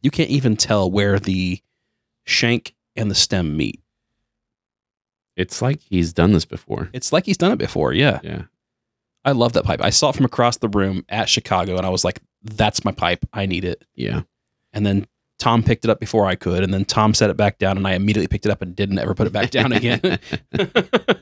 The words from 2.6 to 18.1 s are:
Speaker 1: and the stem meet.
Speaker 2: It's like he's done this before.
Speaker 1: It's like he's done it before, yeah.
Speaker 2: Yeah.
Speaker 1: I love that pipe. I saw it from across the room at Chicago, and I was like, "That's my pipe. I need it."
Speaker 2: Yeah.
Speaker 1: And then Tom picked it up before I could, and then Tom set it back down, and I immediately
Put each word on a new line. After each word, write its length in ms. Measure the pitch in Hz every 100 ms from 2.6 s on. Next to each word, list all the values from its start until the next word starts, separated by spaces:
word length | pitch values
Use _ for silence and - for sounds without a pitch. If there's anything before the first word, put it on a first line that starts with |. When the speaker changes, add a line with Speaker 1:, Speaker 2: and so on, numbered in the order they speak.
| - - _ -
Speaker 1:
and 140 | 107
the 40 | 95
stem 400 | - 95 82 76
meet. 240 | 58 - _ _ _ _ _ _ _ _ _ _ _ _ _ _ _ -
Speaker 2:
It's 260 | 92 -
like 180 | 127 147
he's 300 | _ 92 82
done 200 | 85 87
this 120 | 92
before. 460 | - - - 52 -
Speaker 1:
It's 200 | 127 -
like 140 | 156 185
he's 100 | 190
done 160 | 175
it 60 | 233
before, 340 | - - 67
yeah. 260 | 78 139 -
Speaker 2:
Yeah. 180 | 80 78 - _ _ _ _ _ _ _
Speaker 1:
I 80 | 135
love 200 | 131 117
that 120 | 113
pipe. 160 | - -
I 80 | 101
saw 200 | - 147
it 60 | -
from 80 |
across 320 | 131 - 120 117
the 120 | 113
room 360 | 101 98 95 -
at 200 | 107 104
Chicago, 480 | - - 95 92 90
and 80 | 92
I 40 |
was 140 | 92
like, 160 | 92 - - _
"That's 420 | - 107 107 -
my 60 | 104
pipe. 320 | - 85 87 -
I 140 | - 98
need 180 | 90
it." 200 | 90 - _
Speaker 2:
Yeah. 280 | - 57 - - _ _ _ _
Speaker 1:
And 120 | 104 101
then 200 | 98 - _ _ -
Tom 240 | 123 117
picked 220 | 113 117
it 60 | 113
up 100 | 104
before 260 | 107 113 95
I 80 |
could, 300 | 92 92 90
and 80 | 95
then 100 | 98
Tom 300 | 101 - 107
set 160 | - 107
it 60 | -
back 220 | 104 -
down, 180 | 95 95
and 100 | 95
I 60 |
immediately 340 | 92 101